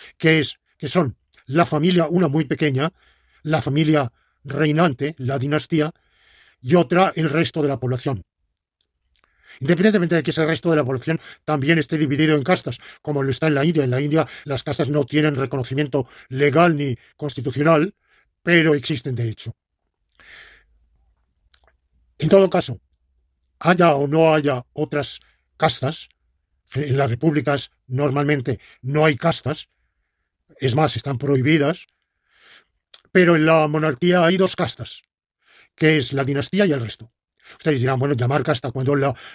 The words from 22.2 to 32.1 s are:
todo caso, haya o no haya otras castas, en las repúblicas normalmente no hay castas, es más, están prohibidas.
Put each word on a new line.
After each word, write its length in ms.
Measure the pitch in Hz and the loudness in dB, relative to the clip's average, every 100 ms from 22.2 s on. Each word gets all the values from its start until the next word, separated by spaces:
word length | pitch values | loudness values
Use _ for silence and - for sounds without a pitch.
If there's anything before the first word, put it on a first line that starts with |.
| 156 | 4
todo 200 | 196 190 | 6 6
caso, 320 | 180 - 104 _ _ _ _ _ _ _ _ | 2 -4 -10 _ _ _ _ _ _ _ _
haya 360 | 165 175 170 139 | 0 4 4 4
o 100 | 143 | 0
no 260 | 160 160 | 4 4
haya 320 | 156 143 127 - | 4 0 -4 -8
otras 480 | 147 151 147 135 - _ _ _ - | -8 -4 -4 -6 -12 _ _ _ -2
castas, 520 | 160 - 131 160 - _ _ _ _ _ _ | -2 -2 -6 -6 -14 _ _ _ _ _ _
en 220 | 135 147 135 | -8 -2 0
las 140 | 135 | 0
repúblicas 640 | 120 160 147 139 139 - _ - | 0 0 0 0 -2 -4 _ -8
normalmente 720 | 127 147 139 147 147 131 104 - _ | -4 -2 0 0 -2 -2 -8 -10 _
no 240 | 127 151 | -4 2
hay 120 | 156 139 | 2 2
castas, 520 | 165 - 131 156 - _ _ _ _ _ _ _ _ _ | -2 -2 -6 -8 -12 _ _ _ _ _ _ _ _ _
es 140 | 131 | -2
más, 220 | 135 151 - | 0 0 -2
están 220 | 143 123 | -8 -6
prohibidas. 680 | 139 139 127 160 143 180 - _ _ | -2 0 2 2 0 -4 -12 _ _